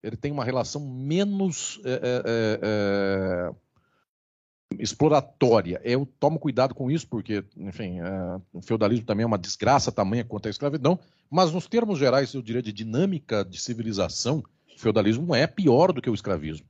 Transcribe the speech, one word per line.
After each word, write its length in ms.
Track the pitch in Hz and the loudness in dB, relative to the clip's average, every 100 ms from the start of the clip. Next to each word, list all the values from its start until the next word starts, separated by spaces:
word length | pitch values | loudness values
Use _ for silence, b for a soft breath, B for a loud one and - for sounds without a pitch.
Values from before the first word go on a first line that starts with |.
ele 140 | - 110 | -10 -6
tem 140 | 143 | -6
uma 120 | 147 | -4
relação 380 | 123 131 175 147 143 | -2 -2 -2 -6 -8
menos, 920 | 127 139 170 202 196 190 - - - 131 | -8 -2 0 0 0 -2 -2 -8 -8 -4
é, 60 | |
é, 320 | 127 123 123 - | -2 0 -2 0
é, 1300 | 117 110 107 107 107 101 101 98 98 95 90 87 - _ _ _ _ _ _ _ _ _ _ _ 101 | 0 0 0 0 0 0 0 0 0 -2 -2 -4 -8 _ _ _ _ _ _ _ _ _ _ _ -8
é, 60 | |
exploratória. 960 | 110 - 151 147 - _ 123 113 85 87 | -8 2 4 4 0 _ 4 4 2 -6
Eu 220 | 117 123 139 _ | -2 -2 -2 _
tomo 180 | 143 160 | 0 0
cuidado 380 | 151 120 127 127 | -2 0 0 0
com 160 | 127 | -2
isso, 160 | 160 - | -2 -2
porque, 360 | 117 101 104 95 - | -8 -4 -4 -4 -12
enfim, 440 | 98 - 98 90 | -12 -8 -8 -6
é, 420 | 85 95 90 92 - | -6 -4 -6 -8 -12
o 100 | 87 | -16
feudalismo 440 | - 113 143 123 110 | -4 0 2 2 0
também 180 | 104 | -2
é 40 | 117 | 0
uma 120 | 104 | -2
desgraça 520 | 85 - 107 135 - | -4 -2 2 4 2
tamanha 340 | - 98 117 117 | -2 -2 -2 -4
quanto 220 | 104 107 | -6 -6
a 40 | |
escravidão, 480 | 101 143 143 135 180 b b b | -4 -4 0 0 0 b b b
mas 220 | 160 180 | 2 2
nos 140 | 170 - | 2 0
termos 300 | 233 226 170 | 0 0 2
gerais, 360 | 135 131 135 | 4 4 0
eu 80 | 135 | -6
diria, 200 | 110 117 | -6 -4
de 120 | 113 | -4
dinâmica 680 | 104 113 120 196 175 - 107 | -6 -4 0 0 -2 -2 -2
de 160 | 95 92 | -2 -6
civilização, 840 | - 113 113 101 87 - 117 151 - _ _ - | -8 -6 -4 -2 -2 -2 -2 -2 -4 _ _ -2
o 40 | |
feudalismo 540 | 113 110 101 113 170 | 2 4 4 2 2
é 140 | 123 160 | 2 2
pior 440 | - 175 123 185 | 2 4 6 6
do 100 | 139 | 2
que 80 | 123 | -2
o 40 | |
escravismo. 540 | 104 - 87 76 78 - | -4 -2 -2 -4 -10 -16